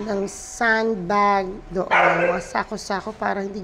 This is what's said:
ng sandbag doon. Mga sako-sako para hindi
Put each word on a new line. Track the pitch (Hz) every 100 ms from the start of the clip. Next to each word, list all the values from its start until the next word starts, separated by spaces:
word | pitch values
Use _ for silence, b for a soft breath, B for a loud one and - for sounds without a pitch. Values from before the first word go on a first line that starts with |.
ng | 214 202 196
sandbag | - - - 233 220 226 220 175 202 202 196 185 208 -
doon. | 175 -
Mga | - - 170 175 175
sako-sako | - 220 - 214 - 190 214 214
para | 208 196
hindi | 196 202